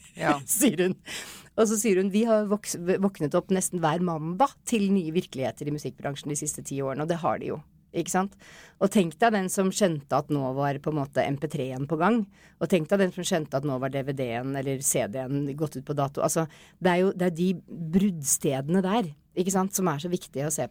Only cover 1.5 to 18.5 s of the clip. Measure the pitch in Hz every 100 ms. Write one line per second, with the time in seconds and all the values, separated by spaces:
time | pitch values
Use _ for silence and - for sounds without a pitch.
1.5 | - 220 214 233 185 196 202 233 214 208
2.5 | 208 - 151 175 190 196 - 147 165 -
3.5 | 185 - 180 160 170 180 160 160 185 269
4.5 | - - 226 196 196 160 170 180 131 123
5.5 | - 147 147 135 - 143 139 - 147 151
6.5 | - - 139 135 131 156 170 160 107 139
7.5 | 156 - _ _ 160 160 185 196 - -
8.5 | - - - 190 214 170 - 233 214 185
9.5 | - 190 185 196 151 - 135 143 147 131
10.5 | 135 143 143 156 151 139 135 127 139 151
11.5 | 147 131 131 143 156 180 233 202 - -
12.5 | - 165 180 151 202 185 180 165 180 151
13.5 | 135 147 131 135 135 135 135 123 117 131
14.5 | 139 139 135 135 143 107 131 127 143 143
15.5 | 143 156 131 143 143 139 - 151 170 160
16.5 | - - - 180 175 190 185 180 165 185
17.5 | 175 - 143 160 190 202 165 139 - 156